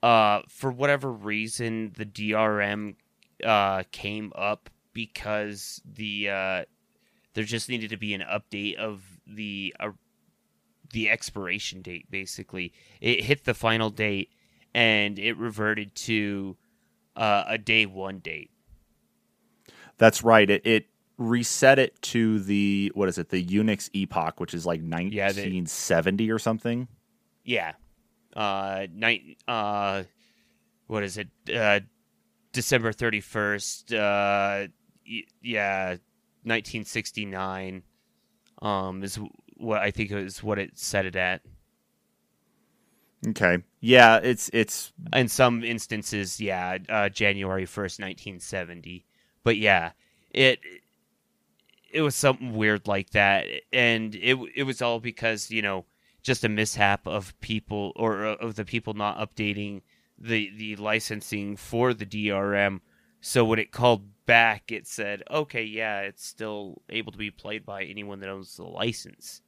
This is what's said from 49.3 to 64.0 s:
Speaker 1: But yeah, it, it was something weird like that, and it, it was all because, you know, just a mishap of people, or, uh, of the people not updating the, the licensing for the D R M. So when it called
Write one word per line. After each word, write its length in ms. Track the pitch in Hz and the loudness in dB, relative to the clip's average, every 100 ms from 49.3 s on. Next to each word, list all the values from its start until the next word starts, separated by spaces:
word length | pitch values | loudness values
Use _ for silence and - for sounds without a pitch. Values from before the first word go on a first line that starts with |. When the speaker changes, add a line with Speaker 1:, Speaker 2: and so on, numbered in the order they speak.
| _ | _
Speaker 1:
But 120 | 120 110 | 0 4
yeah, 360 | 107 92 82 - _ _ _ | 6 4 4 -10 _ _ _
it, 300 | - 135 123 - 90 _ _ _ _ _ _ _ _ _ _ _ | 4 4 4 -4 -20 _ _ _ _ _ _ _ _ _ _ _
it 120 | 151 | 0
was 120 | 151 | 0
something 400 | - 143 131 127 | 4 2 2 -4
weird 320 | 110 107 104 104 | 0 2 2 0
like 240 | 98 95 | -2 0
that, 360 | 107 101 98 50 - - | 4 6 4 2 -8 -2
and 420 | 127 120 113 110 | 2 4 2 -2
it, 220 | 104 107 131 92 | -2 2 2 0
it 100 | 87 | -4
was 180 | 135 127 | -4 -2
all 180 | 120 117 | -2 -2
because, 500 | 117 - 117 107 - | -6 -4 -2 -2 -4
you 120 | 110 | -2
know, 240 | 104 95 87 _ _ _ | -2 -4 -8 _ _ _
just 220 | - 127 | -2 0
a 40 | 113 | 2
mishap 580 | 107 107 - 101 101 - | 0 0 2 2 2 -2
of 320 | 98 92 - | -6 -6 -16
people, 520 | - 110 - 104 101 - | -6 -6 -4 -6 -6 -2
or, 300 | 113 101 107 | -2 0 -4
uh, 80 | |
of 220 | 107 117 107 | -4 -6 -8
the 80 | |
people 280 | 104 117 110 | -6 -6 -6
not 240 | 104 104 - | -4 -4 -2
updating 640 | 107 - 104 101 104 98 _ _ _ _ | -8 -4 -4 -4 -8 -10 _ _ _ _
the, 320 | 110 113 101 104 | -2 -2 -2 -8
the 200 | 107 101 | -12 -8
licensing 800 | 104 110 - 107 - 104 101 101 | -2 -2 -2 -10 -8 -8 -6 -10
for 380 | - 117 127 | -6 0 0
the 100 | 110 | 0
D 260 | 101 104 104 | -6 -4 -2
R 240 | 98 101 | 0 0
M. 280 | 101 101 95 _ _ _ _ | 2 2 0 _ _ _ _
So 240 | - 127 | -2 2
when 140 | 113 113 | 4 2
it 120 | 107 | -2
called 340 | - 123 113 | 2 4 4